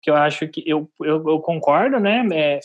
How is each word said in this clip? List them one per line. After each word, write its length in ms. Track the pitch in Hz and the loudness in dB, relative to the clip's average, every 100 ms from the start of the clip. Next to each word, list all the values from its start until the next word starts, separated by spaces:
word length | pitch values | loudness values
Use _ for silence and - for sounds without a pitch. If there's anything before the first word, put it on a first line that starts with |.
que 80 | - | 2
eu 40 | |
acho 320 | 147 147 147 156 | 2 2 0 -8
que 160 | 160 | -8
eu, 240 | - 151 156 _ | -4 -4 -4 _
eu, 220 | 151 156 156 | -2 -2 0
eu 120 | 156 | -2
concordo, 580 | 160 165 156 147 240 269 | -2 -2 2 2 2 0
né? 260 | 196 226 233 | 0 0 0
É, 280 | 160 151 143 | 0 0 -2